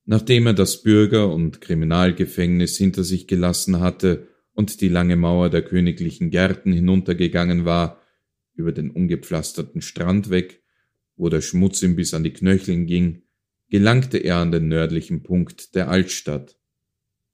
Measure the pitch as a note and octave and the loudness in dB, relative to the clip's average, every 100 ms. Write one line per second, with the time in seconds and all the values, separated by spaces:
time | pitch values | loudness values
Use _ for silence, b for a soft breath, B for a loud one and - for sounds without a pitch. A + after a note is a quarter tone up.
0 | - G#2+ A2 B2 A#2 G2 F#2+ - A2 G#2+ | -2 0 2 2 4 4 2 0 4 4
1 | G#2 A2 G#2 E2 E2 - - E2 D#2+ E2+ | 6 4 2 0 -2 -4 -4 -2 0 2
2 | F#2 F2 F#2 - F2 F2 F2 - G2 F2+ | 2 2 -2 -2 0 2 0 2 0 0
3 | F2 F2+ - F#2 F2 F2 - F2+ F2+ - | -2 -4 -2 0 0 -2 0 0 0 0
4 | F#2+ E2+ B B B - G#2 - G2 F2 | 0 -2 B B B -4 -4 0 0 2
5 | F2 F2 E2+ F2 F2+ E2 - F2+ F2 D#2 | 2 2 2 2 2 0 -2 0 0 0
6 | E2+ - E2+ F2 F#2 F#2 G2 F2 F2+ F#2+ | -6 -4 -2 0 0 0 0 2 2 2
7 | F2+ E2+ F2 F2 F2 F2 E2+ E2+ E2+ - | 0 0 0 0 0 0 0 0 -2 -6
8 | b b b _ _ - E2 D2 D2 D#2+ | b b b _ _ -8 -6 -4 -6 -2
9 | F2+ E2 - E2 D#2+ - E2 E2 - - | -2 -2 -4 -6 -6 -8 -8 -8 -10 -6
10 | F2 G2 G2+ F#2 F2 - _ _ _ _ | 0 0 0 -2 -2 -10 _ _ _ _
11 | _ - F2 D#2+ - F2 F#2+ - F#2+ F2 | _ -6 -2 -2 -2 0 0 2 0 0
12 | E2+ D#2+ D#2+ - F#2 F#2+ - F2 E2+ F2 | -2 -4 -6 -2 0 2 0 -4 -2 0
13 | F2 E2 _ _ _ _ - G2+ G2+ B2+ | 0 -4 _ _ _ _ -4 2 4 2
14 | C3 - - F2 E2+ E2+ D#2+ D#2+ D#2+ E2 | 0 -2 -2 0 0 0 0 0 -2 -4
15 | - D#2+ - F2+ E2+ - - F#2+ D#2+ F#2 | -6 -8 -4 -2 -2 -8 -8 -6 -2 -2
16 | F2+ - - D2 - _ _ _ _ _ | -2 -6 -8 -8 -10 _ _ _ _ _
17 | _ _ _ | _ _ _